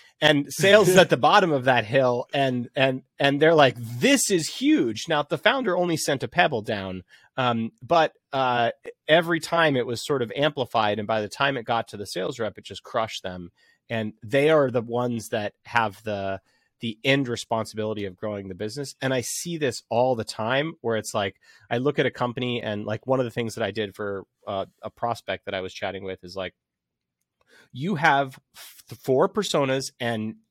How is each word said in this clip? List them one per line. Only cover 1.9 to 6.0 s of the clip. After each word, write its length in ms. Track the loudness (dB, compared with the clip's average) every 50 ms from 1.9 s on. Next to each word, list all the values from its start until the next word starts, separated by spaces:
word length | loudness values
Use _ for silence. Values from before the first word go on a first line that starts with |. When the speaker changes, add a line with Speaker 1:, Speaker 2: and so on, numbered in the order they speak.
| 2 2 4 4 2 0 -2 -2 -2
Speaker 1:
and, 360 | 0 0 0 0 -2 -4 -4 0
and, 280 | 2 2 2 0 -2 -8 _ _ 0
and 220 | 2 2 4 6
they're 140 | 6 6 8
like, 200 | 8 8 6 4
"This 520 | 0 -8 -10 -4 2 4 4 4 4 4 2
is 160 | 0 0 0 -2
huge." 560 | -6 -2 2 2 4 4 2 0 -2 -4 -4
Now, 160 | -2 0 0 0
the 140 | -2 -2
founder 400 | 0 2 2 2 2 0 0 0
only 200 | 0 0 0 -2
sent 260 | -2